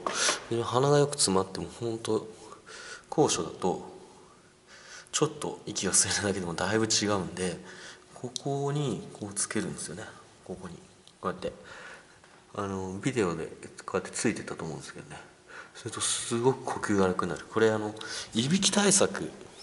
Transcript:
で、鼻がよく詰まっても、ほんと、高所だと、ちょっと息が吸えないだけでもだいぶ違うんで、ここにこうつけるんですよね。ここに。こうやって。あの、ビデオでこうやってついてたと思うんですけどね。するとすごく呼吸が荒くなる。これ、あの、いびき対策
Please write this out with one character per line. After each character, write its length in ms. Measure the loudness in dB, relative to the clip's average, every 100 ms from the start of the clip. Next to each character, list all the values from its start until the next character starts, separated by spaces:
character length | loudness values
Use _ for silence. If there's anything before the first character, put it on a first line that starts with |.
| -2 0 2 0 0
で、 140 | -2
鼻 260 | 2 4 6
が 80 | 6
よ 100 | 6
く 40 |
詰 240 | 4 4 4
ま 60 |
っ 60 | 2
て 80 | -2
も、 80 | -8 -6
ほ 100 | -6
ん 100 | -4
と、 280 | 0 0 -2 -14 -18 -18 -18 -16 -14 -14 -4
高 180 | 2 4
所 160 | 4
だ 60 | -2
と、 440 | -2 0 0 -4 -16 -20 -20 -20 -20 -20 _ -20 -20 -18 -18 -4
ち 120 | 0
ょ 20 | 0
っ 40 |
と 300 | 0 -6 -6 -6
息 220 | -4 2
が 40 |
吸 160 | 4 4
え 60 | 2
な 60 | 0
い 20 |
だ 20 | 0
け 40 |
で 60 | -2
も 80 |
だ 200 | 0 2
い 60 | 2
ぶ 60 | 4
違 220 | 2 2
う 120 | 2
ん 160 | 0 -2
で、 220 | -4 -4 -10 -16 -16 -18 -20
こ 180 | -12 -8 -6
こ 300 | -4 -2 0
に 360 | 0 0 -2 -6
こ 140 | -10 -8
う 40 |
つ 160 | -4 -2
け 100 | -2
る 80 | -2
ん 60 |
で 60 | -4
す 80 | -8
よ 80 | -10
ね。 80 | -12 -16 -20 -18 -12
こ 100 | -10
こ 140 | -10
に。 60 | -14 -18 -20 -20 -8
こ 100 | -6
う 20 |
や 20 |
っ 20 | -4
て。 160 | -6 -8 -14 -16 -16 -16 -20 -20 -20 -20 -12 -6
あ 100 | -4
の、 320 | -2 -4 -4
ビ 100 | -2
デ 120 | 2
オ 120 | 2 0
で 120 | -4 -10 -16 -14 -4
こ 120 | -2
う 40 |
や 0 |
っ 20 |
て 80 | -2
つ 160 | -2 0
い 60 | 0
て 80 |
た 120 | -4 -8
と 80 |
思 100 | -6
う 40 | -8
ん 20 |
で 60 | -10
す 80 |
け 80 | -14
ど 80 | -14
ね。 80 | -16 -16 -20 -20 -18 -16 -12
す 80 | -10
る 60 |
と 100 | -4
す 380 | -2 -2 0 2
ご 140 | 4
く 100 | 4
呼 160 | 0 -2
吸 180 | 2 6
が 80 | 6
荒 80 |
く 140 | 4 0
な 80 | -2
る。 100 | -2
こ 140 | 4
れ、 100 | 6
あ 80 | 6
の、 160 | 0 -6 -8 -8 -4
い 160 | 0 2
び 100 | 4
き 120 | 4
対 200 | 6 6
策 380 | 6 6 2 -6 -10 -18 -18